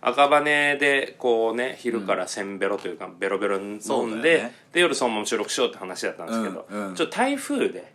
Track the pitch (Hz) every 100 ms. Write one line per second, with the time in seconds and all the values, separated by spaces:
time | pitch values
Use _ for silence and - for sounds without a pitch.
0 | - 123 143 147 147 147 147 143 143 139
1 | - - 127 113 113 113 127 - 123 113
2 | 98 95 90 - 98 98 98 101 95 -
3 | 92 87 98 98 101 98 101 104 - 135
4 | 120 110 147 165 117 - - 170 175 139
5 | 127 110 104 113 104 - 120 - 95 90
6 | 101 - - 113 107 92 - 104 - 92
7 | 160 - 254 277 - 285 101 - -